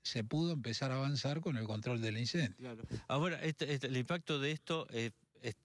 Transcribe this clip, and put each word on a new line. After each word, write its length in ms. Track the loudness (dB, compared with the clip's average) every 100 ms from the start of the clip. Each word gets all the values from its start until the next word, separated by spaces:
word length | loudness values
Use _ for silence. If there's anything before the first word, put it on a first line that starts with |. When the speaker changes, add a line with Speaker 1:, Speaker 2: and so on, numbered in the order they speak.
Speaker 1:
se 220 | -4 -2
pudo 300 | 0 4 4
empezar 380 | 2 0 0 0
a 40 | 2
avanzar 460 | 2 2 0 0
con 160 | 0 0
el 80 | 0
control 360 | -2 0 0
del 160 | 2 0
incendio. 380 | 0 2 0 -2
Speaker 2:
Claro. 260 | -10 -10 -6 -6 -2
Ahora, 360 | 0 2 0
este, 280 | -2 0 0
este, 160 | 0 0
el 100 | 0
impacto 420 | 0 -2 0 0
de 120 | 0
esto 360 | -2 -2 -4 -2
es, 220 | -2 -2 -4 _ -10
es, 140 | -8 -8